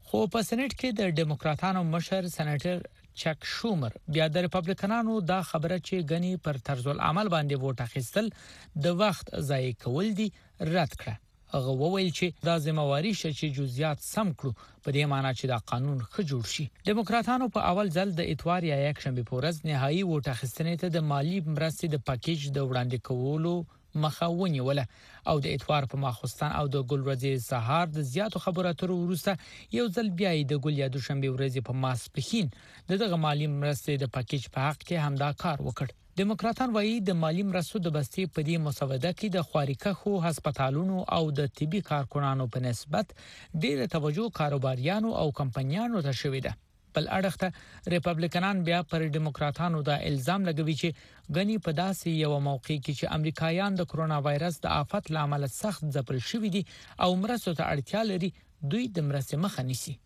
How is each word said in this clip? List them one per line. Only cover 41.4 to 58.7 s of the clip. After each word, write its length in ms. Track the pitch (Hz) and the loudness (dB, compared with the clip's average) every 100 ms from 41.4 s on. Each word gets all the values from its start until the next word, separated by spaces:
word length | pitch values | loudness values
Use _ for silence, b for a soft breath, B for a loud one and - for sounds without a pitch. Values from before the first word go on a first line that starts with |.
| 143 - | -2 -2
طبي 200 | 151 196 - | -2 -2 0
کارکنانو 600 | 147 131 143 139 135 127 120 | -2 0 0 0 0 -2 -2
په 60 | |
نسبت 500 | 127 117 - 175 220 - B B B 160 | -2 -2 -2 -2 -2 -6 B B B -2
ډېره 240 | 220 269 233 | 0 0 0
توجه 320 | 165 147 151 226 - | 0 0 0 -2 -2
کاروباریانو 760 | 151 143 131 131 131 202 220 - | 0 0 0 0 0 2 0 2
او 20 | 160 - | 0 0
کمپنیانو 640 | 143 123 135 165 240 226 139 | -2 -2 -2 0 0 0 0
ته 40 | 127 | -2
شوې 200 | 147 135 110 | -2 -2 -4
ده. 40 | - _ _ _ | -6 _ _ _
بل 140 | - 156 190 | -2 0 0
اړخ 220 | 190 - | 0 0
ته 40 | 185 B B B - 175 | -4 B B B -2 0
ریپبلیکنان 680 | 175 165 165 175 190 196 165 | 2 0 0 2 0 0 2
بیا 140 | 170 175 | 0 2
پر 140 | 165 160 151 | 0 0 0
ډیموکراتانو 640 | 156 135 151 135 175 160 143 | 0 0 -2 0 0 0 2
دا 100 | 143 - | 0 2
الزام 340 | 143 127 190 190 | 0 2 2 2
لګوي 260 | 156 156 156 | 2 0 2
چې 60 | 170 151 B B - | 0 -2 B B -4
ګنې 240 | 151 202 220 | 0 2 0
په 140 | 170 156 | 0 0
داسې 280 | 185 185 - 160 151 | 0 -2 0 2 2
یوه 180 | 147 143 | 2 2
موقع 280 | 139 - 156 | -2 -2 -4
کې 80 | 131 143 | -2 -2
چې 140 | - 156 | -2 0
امریکایان 640 | 156 156 165 170 196 190 | 0 0 0 2 2 0
د 80 | 175 | -2
کرونا 320 | 151 160 151 139 | -2 0 2 2
وایرس 340 | 143 165 165 | 2 0 -2
د 160 | - 156 | 0 0
آفت 280 | 147 208 - 156 | 2 -2 -2 -2
له 100 | 147 | 0
امله 260 | 143 139 - | 0 -2 -2
سخت 340 | 214 185 156 143 | -4 -2 -2 -2
ځپل 260 | 127 131 - | 0 -2 -2
شوي 240 | 233 214 185 | -2 0 0
دي 60 | 175 B B B | -2 B B B
او 60 | 180 185 208 | 2 4 2
مرستو 320 | 240 - 160 | 0 0 0
ته 160 | - | 0
اړتیا 340 | 147 131 202 226 | 0 0 0 0
لري، 200 | 190 180 b b - | 0 -2 b b -8
دوی 260 | 143 | -2